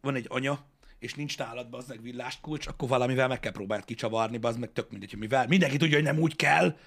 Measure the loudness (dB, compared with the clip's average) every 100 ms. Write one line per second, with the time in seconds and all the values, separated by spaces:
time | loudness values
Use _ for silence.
0 | -4 -4 -4 -2 0 -2 -6 _ -20 -14
1 | -12 -8 -6 -6 -8 -8 -10 -12 -12 -14
2 | -12 -10 -10 -10 -8 -8 -8 -6 0 2
3 | 4 2 2 0 -4 -6 -4 -4 -6 -6
4 | -2 0 0 0 -2 -2 -4 -6 -8 -10
5 | -12 -10 0 2 4 4 4 2 4 4
6 | 4 2 2 2 4 6 4 0